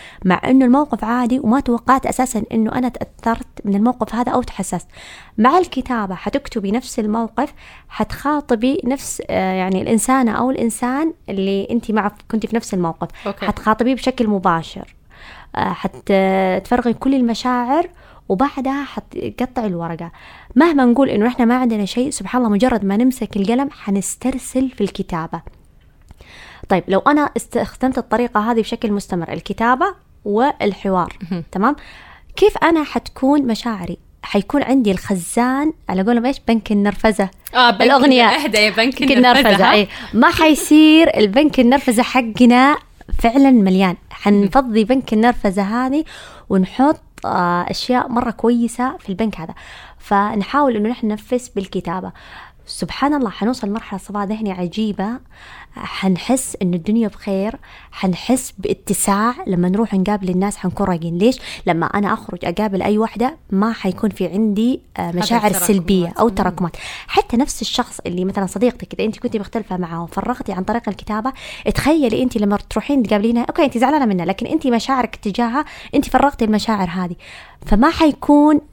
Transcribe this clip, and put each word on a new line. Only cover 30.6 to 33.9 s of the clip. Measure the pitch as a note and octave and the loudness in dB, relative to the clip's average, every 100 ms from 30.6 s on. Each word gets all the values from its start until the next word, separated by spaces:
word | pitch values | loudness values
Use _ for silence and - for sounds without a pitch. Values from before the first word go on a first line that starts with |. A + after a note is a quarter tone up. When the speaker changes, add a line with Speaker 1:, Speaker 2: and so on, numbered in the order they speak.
| G#3 F#3+ G3 F#3 E3+ - E3 | -4 -2 -2 -2 -2 -8 -8
Speaker 2:
مهم. | F3+ - | -8 -6
Speaker 1:
تمام؟ | F#3 A3+ D4 - - - - - - | -2 0 -2 -10 -20 -20 -20 -18 2
كيف | G#4 - | 2 4
أنا | D#4 E4 | 2 2
حتكون | C#4+ A#3+ - - C4+ D4 C4 | 0 -6 -8 -2 2 2 2
مشاعري؟ | G#3+ A#3+ G#3 F3 | -2 -4 -6 -8